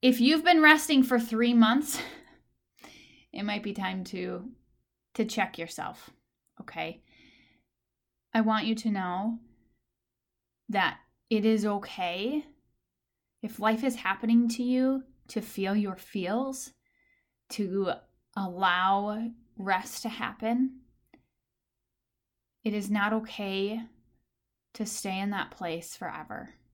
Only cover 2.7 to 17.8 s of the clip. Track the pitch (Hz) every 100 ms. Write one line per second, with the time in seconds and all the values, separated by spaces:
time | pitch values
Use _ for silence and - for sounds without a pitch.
2.7 | _ - - - - _ - 202 208 208
3.7 | 202 190 190 185 190 180 180 208 - _
4.7 | _ _ _ _ - 220 - 190 - 165
5.7 | - 170 - - _ _ _ _ _ 196
6.7 | - 165 - _ _ - _ _ _ _
7.7 | _ _ _ _ _ _ 226 220 214 202
8.7 | 226 226 202 185 180 214 233 - _ _
9.7 | _ _ _ _ _ _ _ _ _ _
10.7 | 202 175 - _ _ _ 220 214 220 208
11.7 | 202 208 - 180 175 214 302 - _ _
12.7 | _ _ _ _ _ _ _ 214 - 214
13.7 | 226 262 240 185 196 226 233 240 233 247
14.7 | 254 262 269 262 _ _ - 220 - 190
15.7 | 208 202 190 - 202 180 220 269 269 -
16.7 | _ _ _ _ _ _ _ _ - 196
17.7 | 190